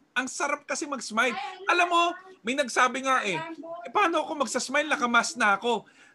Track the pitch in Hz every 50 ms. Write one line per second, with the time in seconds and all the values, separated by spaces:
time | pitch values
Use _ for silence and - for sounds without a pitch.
0 | _ _ _ - 262 254 - - 349 285 294 294 - - 285 - 330 285 285 254
1 | - - 214 220 247 254 240 - - - - - 392 - 349 349 349 359 349 339
2 | 339 349 349 - - - - - - 214 262 285 285 233 - 285 254 254 240 269
3 | 262 269 262 247 214 208 180 160 160 165 - - - - - - - - - -
4 | 403 339 339 320 302 - 320 302 269 220 - 262 - - 262 294 302 311 277 208
5 | 226 240 240 233 220 - - 240 233 208 196 196 - 240 233 208 - - _ -
6 | - - _